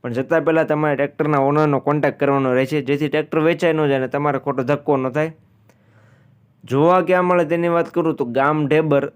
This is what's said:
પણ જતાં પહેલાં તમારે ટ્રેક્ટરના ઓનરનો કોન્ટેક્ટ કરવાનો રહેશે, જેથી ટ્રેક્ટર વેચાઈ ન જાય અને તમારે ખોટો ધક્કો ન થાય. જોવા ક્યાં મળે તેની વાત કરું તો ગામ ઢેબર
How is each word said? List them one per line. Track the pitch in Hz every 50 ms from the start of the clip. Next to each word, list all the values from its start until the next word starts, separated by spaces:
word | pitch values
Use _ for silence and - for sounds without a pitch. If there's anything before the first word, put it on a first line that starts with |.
પણ | _ 131 117 120
જતાં | 135 127 170 160 147
પહેલાં | 160 160 160 156 156
તમારે | 151 151 156 151 143 135
ટ્રેક્ટરના | 143 139 - _ 156 147 151 139 135 139
ઓનરનો | 143 151 156 151 143 135 - -
કોન્ટેક્ટ | 147 151 143 143 - -
કરવાનો | 143 139 139 135 135 131 127 127
રહેશે, | 135 131 151 151 135 123
જેથી | 143 143 151 143
ટ્રેક્ટર | 135 151 151 147 - 160 156 165
વેચાઈ | 170 160 185 170 160 156
ન | 156 143
જાય | 139 135
અને | 131 123 117
તમારે | 143 147 147 139 135 -
ખોટો | 143 135 127 131 120
ધક્કો | 147 139 - - 147 135
ન | 131 131 123
થાય. | 151 156 160 160 _ _ _ _ _ _ _ _ _ _ _ _ _ _ _ _ _ _ _ _ _ _ _ _ _ -
જોવા | - 123 135 147 165 180 185 175 175
ક્યાં | 185 180 180 180
મળે | 180 175 170 147
તેની | 165 170 170 170 170 170
વાત | 165 - -
કરું | 170 165 160 147 -
તો | 143 120 117 131
ગામ | 135 143 156 156 151 139
ઢેબર | 151 156 160 156 147 139 135 143 _